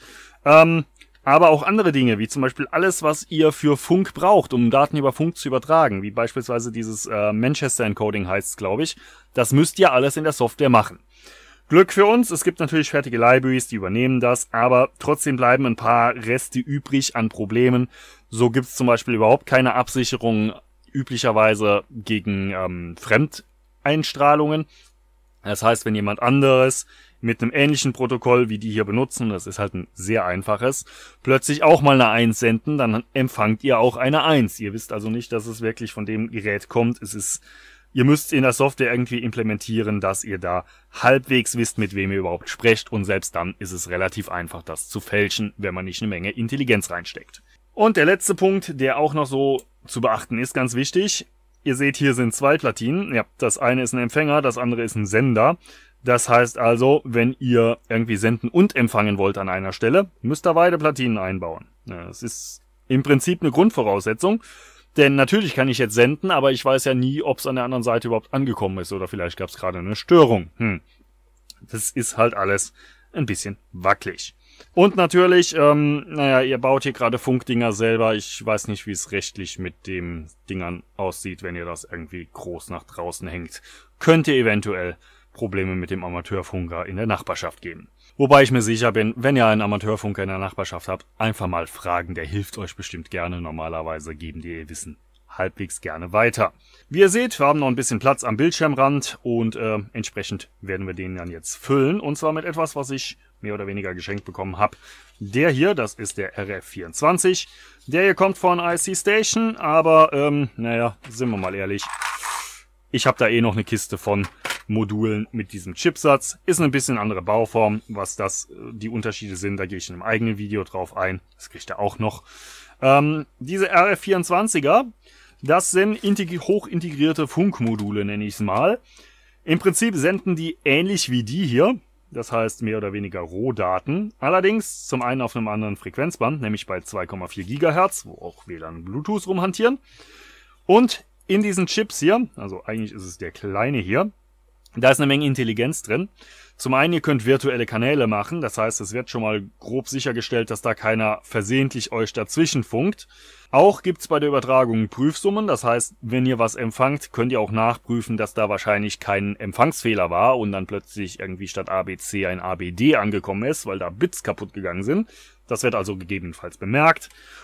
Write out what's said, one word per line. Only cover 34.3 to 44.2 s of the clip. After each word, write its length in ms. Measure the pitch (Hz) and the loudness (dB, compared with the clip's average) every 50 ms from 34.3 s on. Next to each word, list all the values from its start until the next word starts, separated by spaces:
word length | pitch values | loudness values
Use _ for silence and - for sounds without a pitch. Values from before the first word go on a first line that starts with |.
| 156 139 117 101 - - | 4 4 4 0 -2 -6
Ihr 140 | 110 101 101 | -8 -8 -8
wisst 200 | 113 - - - | -10 -10 -8 -8
also 160 | 104 104 110 | -6 -4 -4
nicht, 220 | 110 120 117 - | -6 -6 -6 -6
dass 140 | 120 110 104 | -6 -6 -6
es 140 | 117 110 113 | -8 -10 -6
wirklich 300 | 117 110 113 - 117 104 | -6 -6 -4 -6 -10 -10
von 140 | - 110 104 | -8 -10 -6
dem 260 | 101 110 107 113 113 | -4 -4 -4 -4 -6
Gerät 380 | 117 110 98 107 101 101 - _ | -6 -6 -4 -4 -4 -4 -6 _
kommt. 320 | - 120 117 117 120 - | 0 0 0 0 0 -4
Es 120 | - 95 110 | -10 -12 -10
ist, 280 | 104 - - - - _ - - - - - - _ _ _ _ | -8 -8 -8 -8 -10 _ -20 -20 -20 -20 -20 -20 _ _ _ _
ihr 120 | 127 123 | 2 4
müsst 280 | 139 147 147 - - 156 | 4 4 2 0 -2 0
in 100 | 139 131 | 2 2
der 100 | 127 120 | 2 2
Software 380 | - 139 135 - - 131 117 | 2 0 0 2 0 0 0
irgendwie 280 | 123 123 123 117 123 120 | 0 -2 -2 -4 -4 -4
implementieren, 800 | 120 117 104 120 107 110 107 101 - - 113 113 107 107 104 101 | -4 -4 -4 -2 -2 -2 -4 -4 -4 -4 -2 -2 0 0 -2 -2
dass 220 | 95 95 95 - - | -2 -2 -4 -4 -6
ihr 140 | 110 98 | -8 -8
da 280 | 90 92 87 90 92 - - _ _ _ _ | -6 -4 -4 -4 -4 -6 -8 _ _ _ _
halbwegs 640 | - - - 123 135 139 131 - 131 123 113 - - | -10 0 4 4 4 4 2 2 0 0 0 0 -2
wisst, 200 | 120 113 - - | -2 -2 -2 -2
mit 180 | - 107 95 101 | -4 -4 -4 -2
wem 160 | 101 95 95 | -4 -2 -2
ihr 80 | 98 98 | -2 -2
überhaupt 300 | 92 87 87 87 - - | -2 -4 -6 -6 -8 -12
sprecht. 420 | - - 110 117 113 107 - - | -10 2 4 4 4 4 0 -6
Und 140 | - 104 98 | -6 -4 -2
selbst 300 | 92 98 95 - - - | -2 -2 -4 -4 -6 -6
dann 200 | 87 85 92 - - | -6 -6 -6 -8 -10
ist 120 | 104 90 | -14 -12
es 180 | 92 87 - 87 | -10 -12 -8 -6
relativ 400 | 90 90 95 92 - 110 | -4 -2 -2 -2 -4 -8